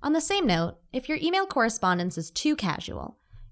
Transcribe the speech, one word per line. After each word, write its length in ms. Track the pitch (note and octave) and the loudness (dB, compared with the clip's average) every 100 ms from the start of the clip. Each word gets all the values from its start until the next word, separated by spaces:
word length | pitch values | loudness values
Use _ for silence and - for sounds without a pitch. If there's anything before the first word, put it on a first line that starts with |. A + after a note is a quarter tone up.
On 100 | C#4+ | 0
the 80 | D#4+ | 2
same 260 | D4+ G4+ D#4 | 2 2 4
note, 300 | E3+ E3+ - _ | 2 2 -4 _
if 160 | B3+ B3+ | -8 -4
your 100 | D#4 | -2
email 260 | E4 F#4 F#4+ | 0 0 0
correspondence 720 | C#4+ A3+ - F3+ F3+ F3 - | 2 0 2 0 2 0 -4
is 120 | D#3+ | -6
too 260 | - - - | -2 0 0
casual, 600 | F#3+ - - - - - _ - - | 0 0 -2 -8 -10 -14 _ -20 -12